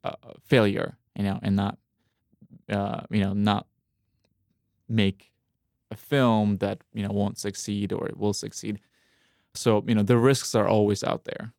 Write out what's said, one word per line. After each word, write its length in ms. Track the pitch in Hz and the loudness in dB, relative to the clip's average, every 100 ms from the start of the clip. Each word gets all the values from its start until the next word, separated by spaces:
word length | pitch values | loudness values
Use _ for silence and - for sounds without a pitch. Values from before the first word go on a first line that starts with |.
uh, 120 | - - - - | -10 -12 -20 -20
failure, 540 | _ 131 104 98 - - _ - | _ 4 4 0 -6 -10 _ -6
you 80 | |
know, 160 | 101 95 | -4 -4
and 140 | 101 98 | 0 0
not, 220 | 98 - _ _ _ _ _ _ - - - | 0 -6 _ _ _ _ _ _ -20 -20 -8
uh, 320 | 101 98 - - | -6 -4 -8 -4
you 120 | 104 | -2
know, 120 | 98 | -2
not 340 | 101 104 101 - _ _ _ _ _ _ _ _ _ _ _ - | 0 0 0 -4 _ _ _ _ _ _ _ _ _ _ _ -4
make 440 | 110 98 - _ _ _ _ _ _ _ | 0 0 -2 _ _ _ _ _ _ _
a 40 | 110 | -20
film 640 | - 143 127 110 104 98 | -2 2 4 4 2 0
that, 260 | 98 - _ | -2 -4 _
you 100 | 113 | -8
know, 80 | 101 | -4
won't 260 | 101 98 - | -2 -2 -4
succeed 540 | 101 98 - 101 101 | -8 -8 -6 -4 -4
or 160 | - - | -4 -6
it 100 | - | -4
will 160 | 104 | -4
succeed. 460 | 98 110 - 110 104 _ _ _ _ _ _ _ | -4 -8 -12 -10 -10 _ _ _ _ _ _ _
So, 300 | - 120 107 107 | -2 2 2 2
you 80 | 110 | 0
know, 80 | |
the 140 | 101 120 | 4 4
risks 380 | 127 135 - 117 | 4 2 0 0
are 120 | 101 | 2
always 360 | 110 104 101 | 4 2 0
out 220 | - - - | -2 -6 -8
there. 280 | - 113 | -12 -14